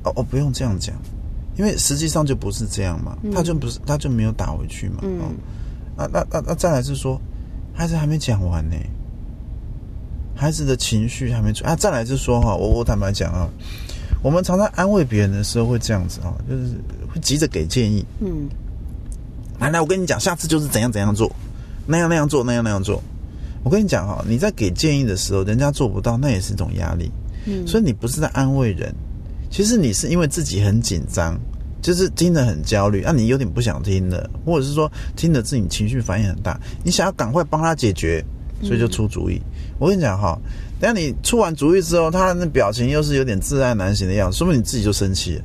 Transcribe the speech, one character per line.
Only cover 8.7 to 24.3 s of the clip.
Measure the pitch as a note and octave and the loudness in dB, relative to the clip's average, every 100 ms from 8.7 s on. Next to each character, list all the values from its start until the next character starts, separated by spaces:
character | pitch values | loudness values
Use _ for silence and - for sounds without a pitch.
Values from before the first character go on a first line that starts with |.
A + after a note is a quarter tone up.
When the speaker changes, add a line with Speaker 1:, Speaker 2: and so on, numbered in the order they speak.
| D#2+ - - - - - - - - - - - - - - - | -2 -4 -8 -10 -10 -12 -12 -10 -10 -10 -10 -10 -12 -10 -8 -8
Speaker 1:
孩 | - D3 | -2 -2
子 | D#3+ C#3+ | 0 0
的 | B2+ | 0
情 | - A2 A2+ | 2 0 0
绪 | - B2+ | -2 -2
还 | A#2 | 2
没 | A2 | 2
出， | G#2+ - | 0 0
啊， | E3 | 2
再 | G#3 | 2
来 | C#3+ A#2 | 0 0
是 | C3 | -2
说 | - A#2+ | 2 4
哈， | A#2 F2+ | 4 4
我， | G2 | 4
我 | A2+ | 2
坦 | A#2 G#2 | 4 2
白 | G2+ | 2
讲 | G2+ E2+ | 0 0
啊， | F2 E2+ - - - - - - - | 0 -2 -4 -12 -10 -10 -8 -2 0
我 | C3+ | 4
们 | E3 | 2
常 | F3+ F#3 | 4 2
常 | G#3 | 2
安 | - F#3+ | 2 4
慰 | G#3 | 4
别 | C3+ G#2+ | 4 4
人 | G2+ | 4
的 | G2 | 2
时 | G#2 A#2+ | 0 2
候 | A#2 | 2
会 | A#2+ | 2
这 | - | 2
样 | G#2+ F2 | 0 0
子 | - | -4
啊， | - - A#2 | -6 -6 -4
就 | C3 | -4
是 | B2+ A#2 - - - | -4 -4 -8 -8 -8
会 | - | -4
急 | - D3 | 0 2
着 | D3+ | 2
给 | F2 D#2+ | 0 0
建 | A#2+ A2 | 2 2
议。 | G#2 E2+ - | 2 -2 -4
Speaker 2:
嗯。 | G3+ D#3+ C#3+ - - - - - - - - - - - | -4 -4 -6 -8 -10 -10 -10 -10 -10 -10 -10 -12 -12 -4
Speaker 1:
“来， | C#3 | 0
来， | E3+ | 2
我 | D#3 | 2
跟 | F#3+ | 2
你 | F3+ | 2
讲， | - | 2
下 | F#3+ E3+ | 2 0
次 | D#3+ | 0
就 | D#3+ | 0
是 | D3 | 2
怎 | A#2+ | 2
样 | A#2+ | 2
怎 | G#2 | 2
样 | G2+ | 2
做， | G#2 A2+ - - - - - - | 4 2 0 -10 -10 -10 -10 0
那 | E3 | 2
样 | E3+ | 4
那 | E3 | 4
样 | D3 | 4
做， | D3 | 2
那 | A#2+ | 2
样 | A#2+ | 2
那 | A2+ | 2
样 | G2+ | 0
做。” | F#2+ G2 - - - - - - | 0 -2 -4 -12 -12 -10 -10 -4
我 | B2+ | 2
跟 | F#3+ | 2
你 | G3+ | 4
讲 | B2+ F#2+ | 2 0
哈， | - | -4
你 | F#2+ | 0